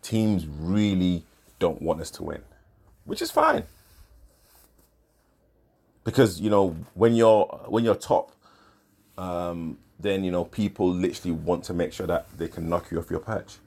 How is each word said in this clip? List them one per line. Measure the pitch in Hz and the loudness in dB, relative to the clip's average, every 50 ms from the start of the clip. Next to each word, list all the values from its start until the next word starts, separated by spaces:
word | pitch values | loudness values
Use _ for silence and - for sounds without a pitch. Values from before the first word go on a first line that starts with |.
teams | - - 113 110 110 107 104 92 80 | -8 -2 0 2 2 2 2 0 -2
really | 78 71 73 78 85 98 104 107 104 98 92 90 90 90 85 - _ _ _ _ - _ _ | -4 -8 -8 -4 0 0 2 2 2 2 2 2 2 0 0 -4 _ _ _ _ -20 _ _
don't | - 85 80 - | -2 -2 0 -2
want | - 80 78 80 | -2 -2 -2 -2
us | 80 - | -4 -12
to | - - | -12 -12
win," | 80 78 73 - - - - _ _ _ _ _ _ _ _ _ _ | -10 -10 -10 -12 -14 -18 -20 _ _ _ _ _ _ _ _ _ _
which | - 208 - | -12 -8 -6
is | 349 330 | -6 -2
fine. | - 339 302 320 294 - - - - - _ _ - - - _ - - - - _ _ _ _ _ - - _ _ _ _ _ _ _ _ _ _ _ _ _ _ _ _ _ _ _ _ _ _ _ _ _ _ _ _ | 0 2 2 2 2 0 -4 -10 -18 -20 _ _ -20 -20 -20 _ -20 -20 -20 -20 _ _ _ _ _ -20 -20 _ _ _ _ _ _ _ _ _ _ _ _ _ _ _ _ _ _ _ _ _ _ _ _ _ _ _ _
Because, | 117 - - 127 110 90 82 | -2 4 4 4 4 4 -2
you | 95 107 | 0 2
know, | 104 101 98 92 82 80 - - _ | 4 4 4 4 0 -6 -12 -14 _
when | 90 110 117 117 | 2 4 4 6
you're, | 113 117 113 110 104 95 - - - - 113 | 6 8 8 8 6 4 0 -2 -14 -10 -2
when | - 113 117 | -2 0 2
you're | 113 98 | 2 2
top, | - - - - - - - - _ _ - _ _ _ _ _ _ _ _ _ _ _ _ _ | 0 0 0 0 0 0 -4 -16 _ _ -20 _ _ _ _ _ _ _ _ _ _ _ _ _
um, | - 92 92 87 87 87 87 87 85 82 82 - - - _ _ _ | -10 -8 -6 -4 -4 -4 -4 -6 -6 -8 -10 -10 -12 -18 _ _ _
then, | 80 101 98 98 95 | -4 -2 -2 0 -2
you | 92 | -2
know, | 87 87 87 | -2 -2 -4
people | - - - 104 98 - - 98 92 | -4 -4 -4 -4 -4 -2 0 0 0
literally | 90 90 90 90 - - - 87 | 2 2 -2 -2 -2 -4 -6 -6
want | 82 80 78 82 90 82 | -6 -4 -2 -2 -2 -2
to | - - - | -2 -6 -4
make | 85 85 - | -2 -2 -4
sure | - - 95 85 | -4 -6 -4 -2
that | 87 - - - - | -2 -4 -4 -8 -10
they | - 82 82 | -10 -10 -8
can | - - 82 82 | -8 -8 -4 -2
knock | 87 85 - - | -2 -2 -2 -4
you | 85 80 | -8 -8
off | - - | -6 -6
your | 82 78 | -8 -8
perch. | - - 110 - - - - - _ | -6 -6 -8 -8 -8 -12 -20 -20 _